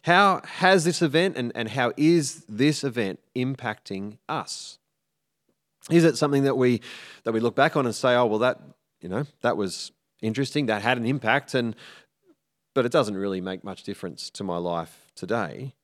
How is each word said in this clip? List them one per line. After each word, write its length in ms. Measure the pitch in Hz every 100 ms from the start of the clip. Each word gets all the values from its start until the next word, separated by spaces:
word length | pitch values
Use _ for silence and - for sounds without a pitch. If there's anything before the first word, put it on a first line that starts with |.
How 380 | - 180 202 180
has 400 | - - 185 196
this 180 | 160 -
event 340 | 165 151 185 135
and, 140 | 120 -
and 120 | 110
how 240 | 123 123 -
is 480 | 151 170 139 - -
this 360 | 107 143 143
event 340 | 139 117 98 87 _
impacting 840 | 127 127 135 120 107 - 95 101 104 -
us? 500 | 147 - - - - _ _ _ _ _ _ _ _ _ _ -
Is 140 | 170
it 120 | 165 117
something 280 | 147 139
that 120 | 139 131
we, 240 | 123 117 - - - -
that 80 | 113
we 80 | 113
look 160 | 117 107
back 200 | 139 151
on 100 | 123
and 80 |
say, 200 | 104 131
"Oh, 120 | 123 120
well, 120 | 107
that, 220 | 123 - - _ _ _
you 80 | 87
know, 180 | 101 143 _
that 140 | 120 98
was 340 | 98 - - _ _ _
interesting, 460 | 110 110 135 151 127
that 160 | 107
had 160 | 110 127
an 80 | 113
impact, 480 | 135 110 135 -
and, 220 | 131 117 107 - - _ _ _ _ _ _ _
but 100 | 135
it 60 | 120
doesn't 260 | 165 110 98
really 240 | 101 95
make 220 | 92 92
much 200 | 98 92
difference 480 | - 95 90 - -
to 140 | -
my 120 | 98 87
life 540 | 87 85 82 - _
today"? 600 | - 92 113 87 - 135 _